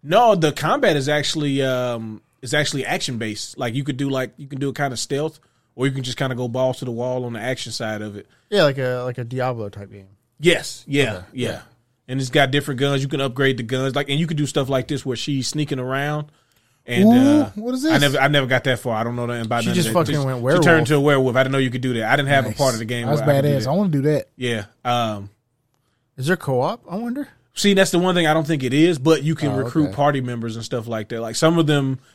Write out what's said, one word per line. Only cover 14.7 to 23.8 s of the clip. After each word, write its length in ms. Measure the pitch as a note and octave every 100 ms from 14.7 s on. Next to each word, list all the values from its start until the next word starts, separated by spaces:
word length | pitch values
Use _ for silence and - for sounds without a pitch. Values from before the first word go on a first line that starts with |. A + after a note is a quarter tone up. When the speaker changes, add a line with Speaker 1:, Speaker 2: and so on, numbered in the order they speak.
| C3+ -
Speaker 1:
this 180 | D3 C3+
where 100 | A#2+
she's 320 | - C#3 B2
sneaking 320 | D3+ D3 C3+
around. 520 | B2+ C3 C#3+ D3+ D3 _ _ _ _ _ -
And, 180 | B2 G3+
Speaker 3:
Ooh, 60 | A#3+ C4+ D4+
Speaker 1:
uh, 80 | C#4+ G3+
Speaker 3:
what 180 | A3+
is 100 | B3+ D4
Speaker 1:
I 80 |
Speaker 3:
this? 80 | D#4+
Speaker 1:
never, 180 | C#3+ C3+
I 80 | C3+
never 180 | D3 C3
got 200 | B2+ C3+
that 120 | B2+
far. 180 | B2+ A2
I 80 |
don't 120 | A#2 A#2+
know 100 | A#2+
nothing 200 | A#2+ A2+
about 180 | A#2+
Speaker 2:
She 60 | A#2
Speaker 1:
none 60 | F3+
Speaker 2:
just 120 | E3
Speaker 1:
of 60 | F3
that. 40 |
Speaker 2:
fucking 200 | D#3+ D3+
Speaker 1:
She, 40 | C3+
Speaker 2:
went 120 | B2+
Speaker 1:
she 40 |
turned 240 | A#2+ E3+ E3+
Speaker 2:
werewolf. 140 | E3
Speaker 1:
into 140 | D3+ D3
a 40 |
werewolf. 360 | C#3+ C#3 C3 B2
I 60 |
didn't 100 | C3
know 40 | C3+
you 120 | C3
could 100 | B2
do 120 | B2+ A#2+
that. 160 | A2
I 40 | C#3+
didn't 100 | C#3
have 160 | C#3 A2+
Speaker 3:
Nice. 80 |
Speaker 1:
a 40 | A2
part 160 | C#3
of 60 | A2+
the 60 | A2
game 220 | A#2+ A#2+
Speaker 3:
That's 140 | D3
Speaker 1:
where 80 | C#3+ C#3
I 40 |
could 60 | C#3+
do 80 | C#3
Speaker 3:
badass. 80 |
Speaker 1:
that. 60 | A#2
Speaker 3:
I 40 |
wanna 160 | D#3+